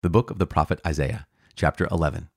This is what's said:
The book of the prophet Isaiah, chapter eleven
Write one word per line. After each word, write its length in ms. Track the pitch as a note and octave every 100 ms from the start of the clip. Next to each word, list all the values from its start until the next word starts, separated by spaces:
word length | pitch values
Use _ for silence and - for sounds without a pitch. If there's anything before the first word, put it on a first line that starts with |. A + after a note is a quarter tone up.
The 60 | F2+
book 200 | F#2 B2
of 100 | -
the 60 | F#2
prophet 360 | - D#2 - -
Isaiah, 400 | D2+ C2+ A2+ - _ _ -
chapter 320 | D#2+ - F2+
eleven 380 | E2+ D#2 D#2+ D#2+